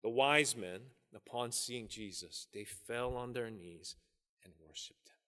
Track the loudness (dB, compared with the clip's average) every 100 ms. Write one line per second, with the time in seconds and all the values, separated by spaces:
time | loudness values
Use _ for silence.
0 | 2 6 8 8 6 2 -4 -6 -12 _
1 | _ -20 -6 -2 0 0 -2 -4 -6 -8
2 | -8 -8 -10 -10 -10 -10 -10 -10 -4 0
3 | 0 0 -2 -2 -4 -6 -12 -12 -12 -14
4 | _ _ _ _ -20 -20 -16 -12 -12 -14
5 | -20 _